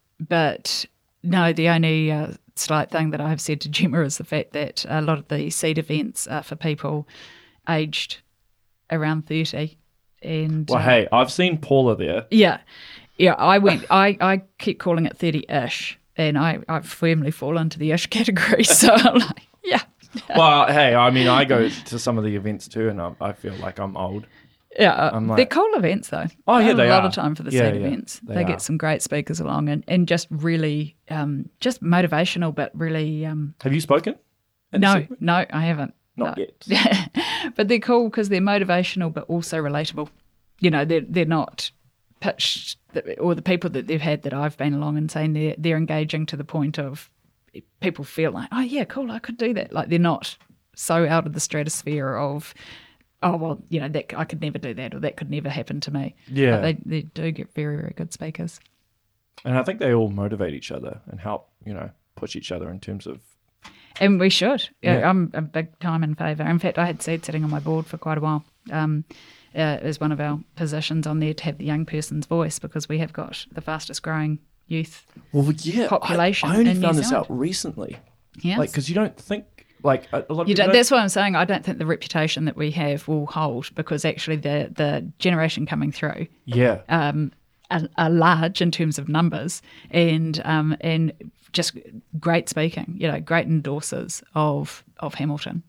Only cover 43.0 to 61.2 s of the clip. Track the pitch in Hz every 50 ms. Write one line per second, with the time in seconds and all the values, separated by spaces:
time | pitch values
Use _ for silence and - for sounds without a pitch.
43 | - - - - - 175 170 156 - 190 185 175 175 175 - 180 - - 160 156
44 | 147 160 151 151 - 139 - 139 143 151 143 - 135 147 143 143 147 151 151 151
45 | 156 156 - 156 156 156 156 151 156 156 - 156 156 170 160 156 165 160 156 156
46 | 156 156 - 156 156 - - 143 151 - - 160 139 151 151 - 143 135 139 151
47 | - - _ _ _ _ _ _ _ _ - - - _ _ _ - 185 - -
48 | 147 - - - 160 151 90 90 - - - 247 262 240 269 285 214 - - 262
49 | 277 233 220 233 - - 233 - 233 226 240 202 - - - - - - 165 170
50 | 175 170 151 - - - - - _ _ _ _ _ _ _ - - - 165 165
51 | 170 147 160 165 151 156 151 156 - - - 151 147 156 - - - 147 151 147
52 | 135 135 127 104 143 139 143 147 - - - - - - - - - - _ _
53 | _ _ _ _ - 175 175 165 160 160 147 - - _ 165 156 139 143 151 151
54 | - - - - 160 - - 156 160 147 - - - 131 110 127 127 117 - -
55 | 151 147 - - 156 139 147 147 - 139 139 135 113 - 139 147 - - 143 139
56 | 135 - - _ _ - 131 139 135 127 113 - - 160 160 - - - 160 156
57 | 147 156 - 160 165 165 160 156 - - _ - 151 147 147 151 156 - - -
58 | 160 165 - - 156 160 156 - 170 165 - - _ _ _ _ _ _ _ _
59 | _ _ _ _ _ _ _ - - 123 127 127 127 185 196 220 190 131 120 117
60 | 113 104 101 101 101 101 110 101 98 82 71 69 - - - 67 64 - - -
61 | - - - 95